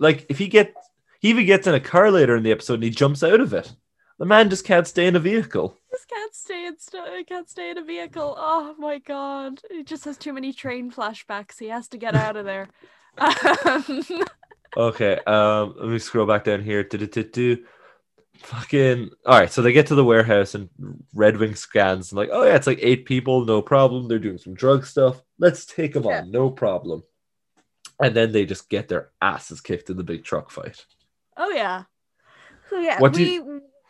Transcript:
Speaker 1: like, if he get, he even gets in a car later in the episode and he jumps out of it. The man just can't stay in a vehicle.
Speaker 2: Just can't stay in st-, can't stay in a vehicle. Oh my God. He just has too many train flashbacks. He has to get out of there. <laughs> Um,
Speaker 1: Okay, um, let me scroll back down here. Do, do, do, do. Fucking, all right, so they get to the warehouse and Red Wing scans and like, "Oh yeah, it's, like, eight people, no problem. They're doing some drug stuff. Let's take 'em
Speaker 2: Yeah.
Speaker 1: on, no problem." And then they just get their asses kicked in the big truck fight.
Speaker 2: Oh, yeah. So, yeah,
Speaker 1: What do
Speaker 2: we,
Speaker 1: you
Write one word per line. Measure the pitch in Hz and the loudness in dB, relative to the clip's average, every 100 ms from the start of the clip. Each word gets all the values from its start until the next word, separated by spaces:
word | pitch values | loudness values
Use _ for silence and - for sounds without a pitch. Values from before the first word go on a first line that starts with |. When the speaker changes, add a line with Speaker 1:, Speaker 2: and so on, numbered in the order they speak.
Speaker 1:
like, | 151 143 - | 2 2 -2
if | 139 | -6
he | 196 | 4
get, | 214 202 - - _ _ _ | 4 4 0 -20 _ _ _
he | 214 | 2
even | 233 190 | 4 4
gets | 196 196 | 4 4
in | |
a | 139 | 0
car | - 175 214 | 2 4 6
later | 190 127 | 6 4
in | 117 | 4
the | 110 | 2
episode | 107 - | 0 0
and | 117 | -4
he | 117 | -4
jumps | 110 143 143 | 0 0 2
out | 160 220 | 2 2
of | 220 | 2
it. | 95 - - _ _ _ - | -4 -6 -16 _ _ _ -8
The | 175 | 4
man | 214 214 | 6 6
just | 185 - | 2 2
can't | 180 170 | 2 2
stay | - 180 | 0 2
in | 175 | 2
a | |
vehicle. | 170 220 165 95 80 - _ | 2 -2 -2 -4 -4 -8 _
Speaker 2:
Just | 508 - | -14 -12
can't | 440 427 | -12 -12
stay | - - 359 349 | -14 -14 -12 -12
in | 320 | -14
st-, | - 370 339 359 349 | -18 -16 -14 -14 -12
can't | 359 339 | -12 -12
stay | - 349 | -14 -12
in | 349 | -12
a | |
vehicle. | 311 339 339 330 294 277 | -12 -12 -12 -10 -8 -6
Oh | 311 320 302 302 | -4 -4 -4 -10
my | 302 285 | -10 -8
God. | 285 277 277 277 269 269 - | -10 -10 -8 -10 -12 -14 -16
He | 349 | -16
just | 277 311 | -14 -14
has | 294 277 | -14 -14
too | 294 | -12
many | 269 269 | -10 -10
train | 262 269 247 247 | -10 -10 -10 -12
flashbacks. | 247 214 220 - 208 202 - | -10 -10 -10 -12 -14 -14 -16
He | 220 | -12
has | 233 226 | -12 -12
to | 240 | -12
get | 226 | -4
out | 220 214 214 | -2 -2 -6
of | |
there. | 196 196 196 _ _ _ _ - | -10 -10 -14 _ _ _ _ -2
<laughs> | |
Um, | 302 - 349 359 277 269 269 269 - 339 392 - _ - _ - | 0 2 2 2 0 -2 -4 -10 -8 -6 -6 -8 _ -20 _ -2
Speaker 1:
Okay, | 117 - 104 92 - | -2 0 0 0 2
um, | 107 107 107 104 - | 4 4 2 -2 -6
let | 113 | -6
me | 113 | -6
scroll | - 117 104 | -2 0 2
back | 104 | 0
down | 110 101 | 0 -2
here. | 104 104 | -2 -4
Do, | 98 104 | -4 -8
do, | 104 | -6
do, | 117 | -6
do. | 110 123 123 120 - _ _ _ _ _ _ _ | -6 -2 -2 -2 -6 _ _ _ _ _ _ _
Fucking, | - 120 - 143 131 123 107 - - | -18 -16 -2 2 2 2 -4 -6 6
all | 120 | 6
right, | 95 | 6
so | - | 2
they | 120 | 4
get | 135 147 | 4 4
to | |
the | 143 | 4
warehouse | 123 113 113 101 98 | 6 4 4 2 0
and | 104 95 - 98 - - | -6 -14 -16 -16 -18 -12
Red | 104 104 104 | 2 4 4
Wing | 110 | -2
scans | 98 - 104 95 95 92 | -4 -4 0 0 0 -6
and | 101 | -6
like, | 104 | -4
"Oh | 240 | 2
yeah, | 254 143 | 4 4
it's, | 135 | 2
like, | 131 | 0
eight | 120 127 - | 0 0 -2
people, | 127 127 127 | -4 0 0
no | 117 107 | 0 -2
problem. | 101 139 135 127 120 | 2 2 2 0 -4
They're | 113 | -4
doing | 107 90 | -6 -10
some | - | -14
drug | 92 131 135 135 | -2 0 0 -2
stuff. | 147 131 131 _ - | 0 0 0 _ 0
Let's | 180 - - | 2 2 -6
take | - 151 143 | -8 -6 -4
'em | |
Speaker 2:
Yeah. | 110 90 | -2 -4
Speaker 1:
on, | 85 | -4
no | 117 131 | -2 -2
problem." | 131 110 90 85 80 - _ _ _ _ _ _ _ - - | 0 -4 -4 -6 -10 -12 _ _ _ _ _ _ _ -16 -2
And | 135 113 | 0 2
then | 113 | 2
they | 107 98 | 0 -2
just | 95 - | -6 -6
get | 101 - | -6 -4
their | 82 - _ | -6 -6 _
asses | 95 85 - 78 | -4 -4 -10 -16
kicked | - 87 - | -10 -8 -8
in | 92 | -10
the | |
big | 85 82 | -10 -12
truck | - 80 76 | -8 -10 -10
fight. | - - - _ _ _ _ _ - | -16 -18 -20 _ _ _ _ _ -10
Speaker 2:
Oh, | 370 | -6
yeah. | 311 196 185 185 _ _ _ _ _ _ _ _ | -4 -6 -8 -12 _ _ _ _ _ _ _ _
So, | 381 | -6
yeah, | 330 - | -4 2
Speaker 1:
What | 135 | 2
do | 156 | 4
Speaker 2:
we, | 240 | 0
Speaker 1:
you | 349 269 285 277 _ | -2 -8 -16 -18 _